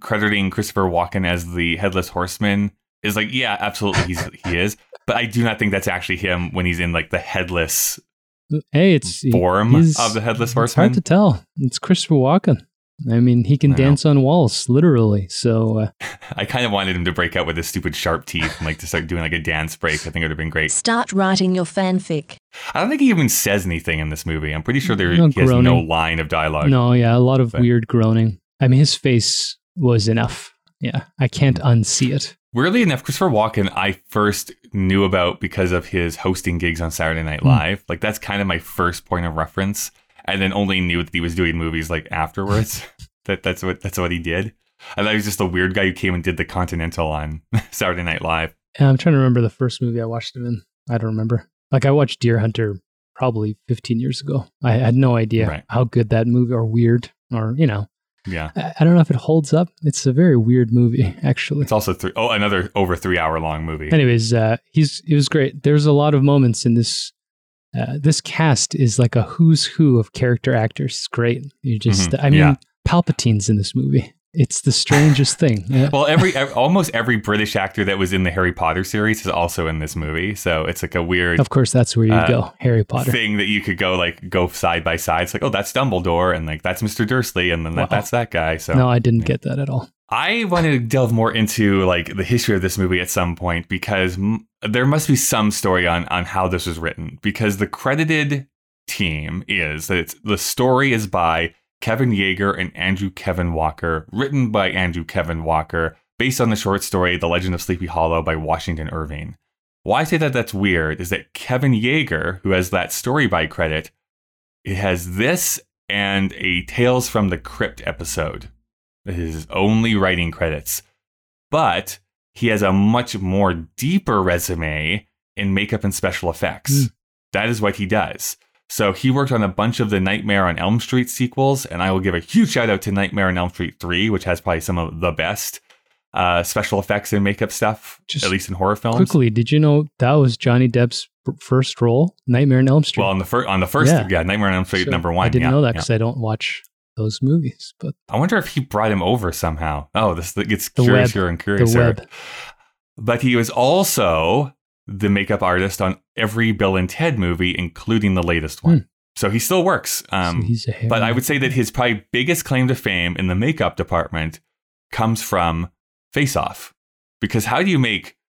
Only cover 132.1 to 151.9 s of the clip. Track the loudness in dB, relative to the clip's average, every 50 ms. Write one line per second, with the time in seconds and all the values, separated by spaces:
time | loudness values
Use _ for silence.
132.1 | -2 -2 -6 0 2 2 2 4 2 0 2 2 0 0 -2 -2 -2 -2 -2 -2
133.1 | -2 0 0 0 0 0 -2 -4 -4 -6 -8 -8 -8 _ -8 -4 -2 -2 0 0
134.1 | 0 -2 -2 -2 -4 -4 -2 -4 -4 -4 -2 -4 -2 -2 -2 -4 -6 -4 -4 -4
135.1 | -2 -2 -4 -4 -4 -6 -8 -10 -10 -14 -20 _ _ _ _ _ _ _ _ _
136.1 | _ -2 0 2 2 0 0 -2 -2 -4 -4 -2 -2 -4 -2 -2 -4 -4 -2 -2
137.1 | -2 0 0 0 0 -2 -4 -6 -4 -2 -2 -2 -2 -4 -10 -20 -20 -20 _ -10
138.1 | -8 -4 -2 -2 -2 -2 -4 -6 -6 -2 0 0 0 0 -2 -2 2 2 2 4
139.1 | 4 2 2 4 2 0 0 2 2 4 4 4 4 2 2 -2 -4 _ 0 2
140.1 | 4 4 4 4 2 0 0 2 4 4 4 4 4 2 2 2 0 -6 -10 -12
141.1 | _ _ _ -8 -8 -8 -4 0 0 0 2 0 -2 0 2 2 4 4 2 0
142.1 | -2 _ _ 0 2 4 4 4 4 4 6 6 6 4 4 2 0 -2 0 0
143.1 | 0 -2 -2 0 -2 -2 0 0 0 0 0 0 0 2 4 4 4 4 2 2
144.1 | 0 0 0 0 0 0 0 0 0 0 -2 -2 -2 -2 0 0 -2 -2 -2 -2
145.1 | 0 0 0 2 2 2 2 2 2 2 2 2 0 -2 -2 -2 0 0 0 -2
146.1 | -2 -4 -4 -4 -4 -4 -4 -8 -8 -10 -14 _ _ _ _ _ _ -4 -4 -4
147.1 | -4 -2 0 2 2 2 0 -2 -6 -10 -18 -20 -18 _ -12 -12 -12 -12 _ -6
148.1 | -2 0 0 2 0 0 -2 -2 -4 -6 -6 -2 -2 0 0 2 0 0 2 0
149.1 | 0 0 0 -4 -4 -2 -4 -4 -2 -2 -4 -4 -4 -6 -8 -6 _ 0 0 0
150.1 | 0 -2 -6 -8 -6 -6 -2 -2 -2 -2 -4 -6 0 2 4 6 6 6 4 2
151.1 | 2 0 0 0 -2 -4 -4 -2 0 2 2 4 4 4 4 2